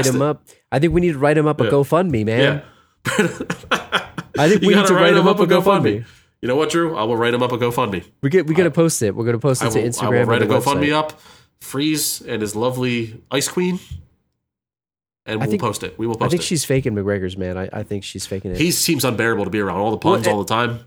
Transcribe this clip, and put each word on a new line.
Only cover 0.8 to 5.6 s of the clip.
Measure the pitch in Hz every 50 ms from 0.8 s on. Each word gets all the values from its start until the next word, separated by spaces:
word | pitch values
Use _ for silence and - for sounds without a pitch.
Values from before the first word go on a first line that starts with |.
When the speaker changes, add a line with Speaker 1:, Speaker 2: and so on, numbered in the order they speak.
Speaker 2:
think | 160 165
we | 160 180
need | 175 175
to | 147 131
write | 143 147 151 156
him | 151
up | 151 143 139
a | 117
Speaker 1:
Yeah. | 104
Speaker 2:
GoFundMe, | 143 143 139 - 156 170 196 175 131 110 107
man. | 110 113 123
Speaker 1:
Yeah. | 139 - 147 147 - - - _ _ _ _ _ -
<laughs> | - - - 190 170 - - - - - - - - - - - - 208 190 - - - - - - - -
Speaker 2:
I | 147 165
think | 214 -
Speaker 1:
You | 190 196
Speaker 2:
we | 202
need |
Speaker 1:
gotta | 202 196 190
Speaker 2:
to | 180
Speaker 1:
write | 180
Speaker 2:
write | - -
Speaker 1:
him | - -
Speaker 2:
him | 170 196
Speaker 1:
up | 196 202
Speaker 2:
up |
a | 190 165 180
Speaker 1:
a | 180